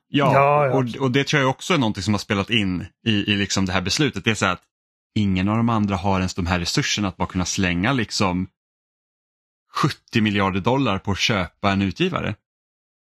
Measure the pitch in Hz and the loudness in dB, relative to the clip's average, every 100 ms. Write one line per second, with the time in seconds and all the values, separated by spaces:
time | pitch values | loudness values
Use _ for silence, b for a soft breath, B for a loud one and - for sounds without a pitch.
0 | _ 143 135 135 139 147 143 135 123 110 | _ 0 4 4 4 4 2 2 -2 -2
1 | 135 131 139 151 131 131 - 170 113 101 | 0 0 2 2 2 0 0 2 2 0
2 | 92 104 - 101 95 113 98 90 92 _ | 0 0 0 -2 -2 -4 -4 -4 -6 _
3 | 113 104 101 101 98 - 95 92 92 - | -2 0 2 0 0 0 0 0 -2 0
4 | 143 98 113 107 101 87 _ _ _ _ | 0 -2 -2 0 0 -2 _ _ _ _
5 | _ - 101 92 98 113 117 113 101 95 | _ -2 0 2 2 2 2 2 0 0
6 | 98 95 92 - 87 90 85 - 143 - | 0 0 0 -2 -2 -2 -2 -2 -2 -2
7 | 101 - 87 92 87 - 92 87 104 135 | -4 -4 -6 -4 -4 -2 -2 0 0 -2
8 | 104 - 101 90 92 _ _ _ _ _ | -2 -2 0 0 -4 _ _ _ _ _
9 | _ _ _ _ _ _ _ - 151 - | _ _ _ _ _ _ _ -2 -2 -2
10 | _ 117 107 101 98 95 92 131 127 95 | _ 0 2 2 2 0 0 0 0 -2
11 | - 95 - 107 87 - 101 98 98 - | -2 -2 0 -2 -4 -4 -2 2 0 0
12 | 185 151 85 101 _ _ _ _ _ _ | -2 -2 -4 -6 _ _ _ _ _ _